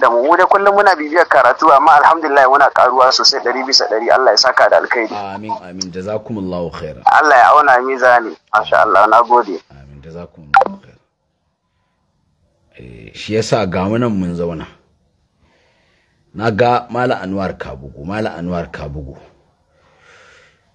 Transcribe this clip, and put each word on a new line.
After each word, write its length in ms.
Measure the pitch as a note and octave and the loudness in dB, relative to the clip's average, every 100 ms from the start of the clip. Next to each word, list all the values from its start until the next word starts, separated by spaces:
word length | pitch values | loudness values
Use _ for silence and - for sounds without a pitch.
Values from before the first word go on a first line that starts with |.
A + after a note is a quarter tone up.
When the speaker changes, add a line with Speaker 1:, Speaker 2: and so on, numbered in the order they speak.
Speaker 1:
da 80 | C3 | 0
mu. 140 | A#2+ C3+ | 2 2
Mu 100 | E3+ | 2
dai 100 | - | 2
kullum 240 | G3+ G3+ | 2 2
muna 220 | G3+ G3+ F3 | 2 2 0
bibiyar 300 | D3+ E3 D#3+ | 0 0 2
karatu, 400 | D3+ B2 C3+ D#3 | 4 2 2 4
amma 300 | E3+ D#3 D3 | 4 6 4
alhamdulillah 480 | D3 E3 D#3 C#3 C3 | 4 2 0 2 4
muna 180 | C#3 C#3 | 4 4
karuwa 380 | - A#2+ B2+ B2+ | 2 2 4 2
sosai 260 | C3 B2 C3+ A#2 | 2 0 -2 -4
ɗari 160 | B2 | -4
bisa 220 | C3 C3 - | -4 -2 -2
ɗari. 220 | G#2+ A#2 | -2 0
Allah 220 | A#2+ C3 | 2 2
ya 40 | G#2+ | 2
saka 320 | B2+ B2+ A2+ | 0 2 2
da 120 | E2+ | 2
alkhairi. 320 | F2+ B2+ G#2+ | 0 -4 -6
Speaker 2:
Amin, 380 | G#2 G2 G2 G#2+ G2+ | -8 -10 -12 -12 -12
amin. 300 | F2+ F#2 F#2 | -12 -14 -14
Jazakumullahu 800 | F2 F#2 G#2+ - A2 F#2+ F2 E2+ | -12 -10 -10 -8 -10 -8 -8 -8
khairan. 300 | - D#2+ - - | -10 -14 -6 0
Speaker 1:
Allah 320 | - D3+ C3+ | 2 4 4
ya 100 | A2+ | 4
auna 240 | C#3+ D3 B2 C3 | 4 4 2 0
mizani. 480 | C3 B2+ A#2+ A2+ - _ | 0 2 2 0 -10 _
Masha 300 | G#2+ G#2+ - | -4 0 2
Allah, 240 | G2+ F#2+ G#2+ | 2 4 4
na 140 | A2+ | 2
gode. 400 | A#2 B2+ G2+ E2 - | 2 0 0 -6 -12
Speaker 2:
Amin, 320 | C#2 C#2 C#2+ | -20 -20 -20
jazakumullahu 800 | D2 E2 F2 - D2+ - - G2 | -20 -18 -18 -20 -4 -2 -2 -6
khairan. 200 | - _ _ _ _ _ _ _ _ _ _ _ _ _ _ _ _ _ _ - | -20 _ _ _ _ _ _ _ _ _ _ _ _ _ _ _ _ _ _ -20
Eh, 380 | B1+ A#1 G#1+ | -20 -20 -20
shi 220 | - - G#2+ | -14 -4 -2
yasa 260 | A2 A#2 G2 | 0 0 0
ga 160 | F2+ F#2+ | -2 -2
mu 120 | A2+ | -2
nan 80 | B2 | -2
mun 220 | G2+ F2+ | -2 -4
zauna. 320 | F2 E2+ E2 D#2+ - _ _ _ _ _ _ _ _ _ _ _ _ _ _ _ | -4 -6 -8 -12 -20 _ _ _ _ _ _ _ _ _ _ _ _ _ _ _
Na 160 | F2 A2+ | -8 -4
ga 380 | G2+ A#2+ B2 - | 0 2 0 -2
Malam 320 | A2+ B2+ G#2 | -4 -4 -4
Anwar 320 | F#2 G2 F#2 | -6 -6 -6
Kabugu, 480 | C2 - C2+ C#2 C2+ | -8 -14 -16 -18 -16
Malam 300 | D2+ G#2+ A2 | -10 -8 -8
Anwar 380 | E2 F2 F2 D#2+ | -8 -8 -8 -8
Kabugu. 420 | - D2+ C#2+ C2+ B1 - _ _ _ _ _ _ _ _ _ _ _ _ _ _ | -12 -14 -14 -14 -18 -20 _ _ _ _ _ _ _ _ _ _ _ _ _ _